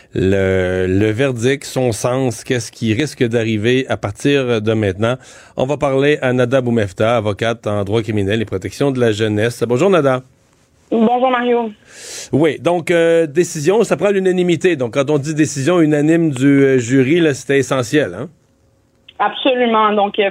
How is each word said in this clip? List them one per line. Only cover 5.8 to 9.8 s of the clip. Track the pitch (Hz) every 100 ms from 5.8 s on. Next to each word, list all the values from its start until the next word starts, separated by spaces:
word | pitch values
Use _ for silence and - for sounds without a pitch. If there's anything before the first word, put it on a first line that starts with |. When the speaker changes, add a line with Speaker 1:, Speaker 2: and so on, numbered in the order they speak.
| 143 135 143 147
Speaker 1:
à | 131
Nada | 127 120 135
Boumefta, | 123 117 101 - 110 120
avocate | 104 95 113 113 110
en | 104
droit | 98 113
criminel | 107 107 98 110
et |
protection | 107 95 92 - 139
de | 127
la | 117
jeunesse. | 104 110 104 117 - 117
Bonjour | 123